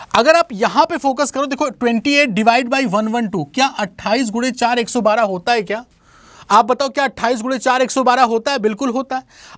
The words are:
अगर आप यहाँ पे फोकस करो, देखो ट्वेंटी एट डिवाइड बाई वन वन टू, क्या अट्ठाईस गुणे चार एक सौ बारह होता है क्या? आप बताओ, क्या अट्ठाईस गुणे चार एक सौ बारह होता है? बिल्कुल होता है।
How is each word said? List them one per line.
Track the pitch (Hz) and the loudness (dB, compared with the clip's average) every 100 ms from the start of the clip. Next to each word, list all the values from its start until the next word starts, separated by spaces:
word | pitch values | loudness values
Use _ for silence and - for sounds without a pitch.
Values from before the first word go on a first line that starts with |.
| - | -2
अगर | 202 254 330 | 2 4 4
आप | 330 | 2
यहाँ | 202 214 220 320 | -2 -2 2 0
पे | 320 | 0
फोकस | 277 262 285 | -2 -2 -2
करो, | 262 285 | -2 -4
देखो | 247 294 | -2 -4
ट्वेंटी | - 240 233 277 | -2 0 0 2
एट | 285 285 | 2 2
डिवाइड | 190 220 240 240 | 2 2 2 2
बाई | 247 | -2
वन | 196 202 220 | 0 -2 -2
वन | 233 220 | -2 -2
टू, | 190 | -4
क्या | 143 - 262 | -4 -2 -2
अट्ठाईस | 262 208 - 208 233 240 | -2 -8 -6 -2 -2 -2
गुणे | 226 254 | -2 -4
चार | 247 233 240 | -2 -2 0
एक | 226 | -2
सौ | 240 | 0
बारह | 214 220 | 0 2
होता | 208 190 208 | 0 -2 -2
है | 240 | -2
क्या? | 190 208 - _ _ _ - - - | -2 -6 -10 _ _ _ -20 -14 2
आप | 208 | 4
बताओ, | 233 247 277 | 4 0 -2
क्या | 285 | -2
अट्ठाईस | 277 - 226 247 | -4 0 -2 -2
गुणे | 240 262 | -2 -2
चार | 254 254 | 0 0
एक | 262 | 0
सौ | 269 | 0
बारह | 247 247 | 2 4
होता | 240 226 254 | 4 2 -2
है? | 277 | -2
बिल्कुल | 214 208 269 | -2 -2 -4
होता | 240 269 262 | -4 -6 -8
है। | - - - | -10 -20 -20